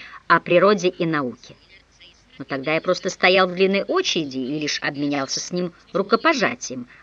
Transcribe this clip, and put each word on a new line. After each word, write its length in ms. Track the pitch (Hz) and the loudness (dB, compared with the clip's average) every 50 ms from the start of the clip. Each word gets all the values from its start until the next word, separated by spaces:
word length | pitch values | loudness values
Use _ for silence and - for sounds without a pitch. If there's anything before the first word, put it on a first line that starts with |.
| - - - - - - | -16 -20 -20 -12 0 2
о 120 | 170 165 | 2 2
природе 480 | - - 175 175 175 196 214 196 170 180 | 2 4 4 6 6 6 4 4 2 -2
и 180 | 175 - 175 | -2 0 -2
науке. 500 | 165 160 147 139 123 113 - - - - _ _ _ - - _ _ _ _ - - _ _ _ _ _ - | -2 -2 -2 -2 -4 -8 -12 -18 -20 -20 _ _ _ -20 -20 _ _ _ _ -20 -20 _ _ _ _ _ -16
Но 60 | 139 | -10
тогда 280 | - 143 135 131 156 156 | -8 -8 -6 -2 -2 -2
я 80 | 160 | 0
просто 300 | - 180 180 - - 190 | 0 0 -2 0 -2 -4
стоял 360 | - - - 185 185 190 185 180 | -2 2 2 4 6 6 4 2
в 60 | 175 | 2
длинной 300 | 180 190 190 196 196 196 | 2 2 2 2 0 0
очереди 560 | - 285 370 370 - - 185 160 143 127 131 | 0 0 0 0 0 -2 -2 -4 -4 -4 -6
и 200 | 131 120 147 156 | -6 -4 -4 -4
лишь 200 | 151 143 - - | -4 -4 -6 -4
обменялся 580 | - 147 147 139 147 143 143 143 135 135 - - | -6 -6 -4 -4 -4 -2 -2 -2 -4 -4 -6 -8
с 120 | - - | -6 -6
ним 200 | - 180 180 175 - _ _ _ | -6 -4 -4 -6 -8 _ _ _
рукопожатием. 960 | - 180 196 196 233 226 - 320 330 269 196 139 127 - - - 131 127 123 - - - | -4 -4 0 0 -2 2 2 2 2 2 0 -2 -2 -6 -10 -12 -10 -12 -12 -14 -18 -16